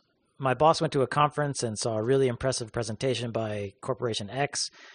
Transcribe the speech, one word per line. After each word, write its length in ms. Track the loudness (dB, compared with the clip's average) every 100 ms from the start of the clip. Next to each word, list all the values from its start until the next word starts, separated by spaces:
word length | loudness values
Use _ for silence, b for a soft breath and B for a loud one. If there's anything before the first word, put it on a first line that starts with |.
| _ _ _ -4
"My 160 | 0
boss 260 | 6 6 6
went 140 | 2
to 80 | 0
a 40 | 2
conference 560 | 2 2 2 -2 -2
and 160 | -4 -2
saw 200 | -2 0
a 40 |
really 240 | 2 4 2
impressive 460 | 0 -2 -2 -4
presentation 600 | -4 -4 -2 -2 -2 -2
by 420 | -4 -4 -4 -6 -6
Corporation 480 | -6 -2 -2 -4 -4
X, 400 | -4 -2 -2 -6 B B